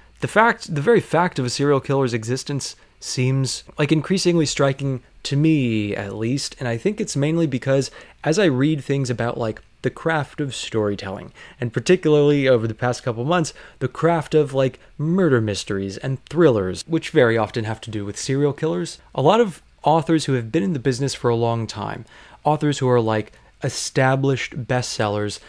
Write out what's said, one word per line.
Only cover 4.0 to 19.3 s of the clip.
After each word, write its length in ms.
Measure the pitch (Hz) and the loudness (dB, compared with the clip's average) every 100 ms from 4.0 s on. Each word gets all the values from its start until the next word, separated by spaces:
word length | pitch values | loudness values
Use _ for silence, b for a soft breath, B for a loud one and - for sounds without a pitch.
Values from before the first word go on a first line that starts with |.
| - 190 180 170 147 | 0 0 2 2 2
striking 560 | - 139 139 139 127 b b | 0 0 0 -4 -6 b b
to 120 | - 143 | -4 2
me, 580 | 160 151 123 110 104 | 4 4 2 0 -2
at 220 | 101 101 104 | -4 -6 -6
least, 400 | 113 135 - - | -4 -4 -6 -8
and 120 | 123 | -6
I 80 | 117 | -2
think 240 | 190 214 | -2 -4
it's 140 | 208 139 | -4 -2
mainly 320 | 143 165 160 | 0 0 0
because 440 | 123 139 135 127 B B B | -2 0 0 0 B B B
as 160 | - 165 | -2 2
I 60 | 185 | 2
read 380 | 127 143 156 | 4 2 0
things 260 | 131 139 127 | -2 -2 -2
about, 280 | 113 117 - | -2 -4 -2
like, 240 | 113 107 - _ | -4 -6 -12 _
the 80 | 131 | -6
craft 500 | - 165 160 135 - | -4 -2 -2 -2 -6
of 160 | 143 - | -8 -8
storytelling, 760 | - 113 104 101 101 98 - - B B | -4 -2 0 -2 -6 -10 -12 -18 B B
and 140 | 120 | -6
particularly 720 | 123 117 185 156 151 147 143 131 | -2 2 2 4 4 4 4 4
over 180 | 120 113 | 4 2
the 80 | |
past 300 | 107 123 120 | -2 -4 -2
couple 220 | 131 113 131 | -4 -4 0
months, 280 | 175 151 - B B | 0 -2 -6 B B
the 100 | 131 | -6
craft 440 | - 165 170 - | 0 2 2 2
of, 200 | 156 139 | 2 2
like, 260 | 135 131 - b b | 2 0 -2 b b
murder 440 | 151 185 175 123 | -2 2 4 4
mysteries 560 | 107 95 - 98 98 98 | 2 -2 -4 -4 -4 -6
and 260 | 135 135 - | -6 -6 -4
thrillers, 600 | 151 160 110 92 90 - | 4 6 6 2 -4 -4
which 220 | 165 - | -4 0
very 280 | 156 120 113 | 2 4 4
often 280 | 107 123 110 | 0 -2 -4
have 160 | 110 | -6
to 100 | - | -8
do 140 | 107 101 | -8 -8
with 120 | 98 | -8
serial 360 | - 139 143 | -4 0 0
killers, 460 | 135 160 175 170 - b | 0 -4 -4 -6 -10 b
a 80 | - | 0
lot 200 | 139 | 4